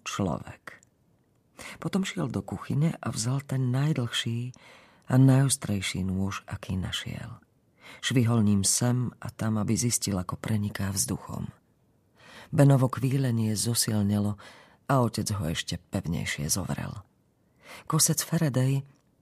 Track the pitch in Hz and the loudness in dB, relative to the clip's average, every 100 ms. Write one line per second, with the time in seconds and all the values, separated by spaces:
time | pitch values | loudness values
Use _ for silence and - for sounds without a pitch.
0 | - - 98 69 - - - - _ _ | -6 -2 -2 -2 -8 -16 -18 -20 _ _
1 | _ _ _ _ _ - - - 160 190 | _ _ _ _ _ -18 -16 -10 -4 -2
2 | 196 - 143 110 - 98 - 123 160 - | -2 -4 -4 -4 -6 -6 -2 0 0 -2
3 | - 113 113 139 139 135 127 127 143 151 | -6 -4 -2 -2 -2 -2 0 2 0 0
4 | 120 - - 117 123 - - - - _ | -2 -2 -4 -4 -6 -12 -20 -20 -20 _
5 | - 127 135 131 139 - - 101 95 92 | 0 6 8 8 4 0 -2 -2 -2 -4
6 | 92 92 98 101 - 98 - 92 87 - | -2 0 -2 -4 -8 -10 -6 -4 -4 -6
7 | - - - - _ _ _ _ - - | -8 -10 -10 -14 _ _ _ _ -20 -8
8 | - 127 113 117 104 101 98 - 123 123 | 0 2 4 4 4 4 2 2 2 0
9 | 120 - - - 110 110 98 107 120 110 | -2 -6 -12 -6 -2 0 0 0 0 -2
10 | - 98 87 - - 110 104 - 98 98 | -2 -4 -4 -6 -2 -2 -2 -4 -4 -2
11 | - 101 - - - - _ _ _ _ | -4 -4 -6 -10 -10 -12 _ _ _ _
12 | _ _ - - - 156 139 139 127 - | _ _ -20 -20 -2 6 8 8 4 0
13 | 131 139 131 117 110 107 104 117 - 107 | 0 0 0 0 0 0 0 0 0 2
14 | 101 104 104 104 - - - _ - 135 | 2 2 0 -4 -12 -20 -20 _ 0 2
15 | 120 - 101 98 80 82 - 85 _ 101 | 2 0 -4 -2 -2 -4 -6 -8 _ -6
16 | 78 82 - - 73 - 80 - 50 - | -4 -4 -4 -4 -4 -2 -4 -6 -8 -10
17 | - _ _ _ _ _ - - - 160 | -16 _ _ _ _ _ -20 -16 -2 2
18 | - 160 - 165 160 127 127 135 139 _ | 2 2 0 0 2 2 2 0 -2 _
19 | _ _ | _ _